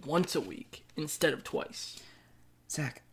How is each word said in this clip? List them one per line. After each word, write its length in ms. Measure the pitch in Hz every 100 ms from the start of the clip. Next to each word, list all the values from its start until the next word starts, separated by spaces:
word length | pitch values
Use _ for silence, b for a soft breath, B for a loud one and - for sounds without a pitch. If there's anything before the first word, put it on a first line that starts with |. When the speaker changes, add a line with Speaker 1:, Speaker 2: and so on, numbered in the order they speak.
| 135
Speaker 1:
once 300 | 165 175 165
a 60 |
week 440 | 95 - - - - -
instead 380 | 151 - 160
of 100 | -
twice. 560 | - 139 - - - - b b b b b - _
Speaker 2:
Zach, 300 | - 139 - -